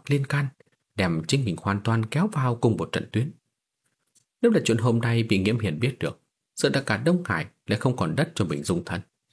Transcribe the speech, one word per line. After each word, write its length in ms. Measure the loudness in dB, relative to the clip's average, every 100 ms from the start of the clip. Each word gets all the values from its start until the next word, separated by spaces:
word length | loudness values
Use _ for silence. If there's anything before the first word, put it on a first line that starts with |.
| -2
liên 200 | -2 0
can, 200 | -2 -2 -8 _ _ _
đem 280 | -2 0 0 0
chính 160 | -2
mình 120 | 0 -4
hoàn 220 | -2 -2
toàn 200 | 0 0 0
kéo 200 | 0 0
vào 300 | 0 -2 2
cùng 200 | 2 2
một 120 | -2
trận 160 | -6 -4
tuyến. 180 | -2 -2 -6 _ _ _ _ _ _ _ _ _ _
Nếu 80 | 4
là 100 | 4
chuyện 140 | 4 2
hôm 200 | 2 2
nay 240 | 2 2
bị 160 | 2 2
Nghiễm 200 | 2 0
Hiền 220 | -2 -2
biết 180 | -2 -2
được, 220 | -6 -6 _ _ _ -2
sợ 140 | 0
là 80 | 0
cả 140 | 0 0
Đông 260 | 2 0
Hải 220 | 0 -4 -4 -12 -4
lại 120 | 0
không 180 | 0 0
còn 200 | -2 0
đất 160 | -2
cho 100 | -2
mình 200 | -2 -2
dung 200 | -2 -2
thân. 160 | -2 -8 -10 _ _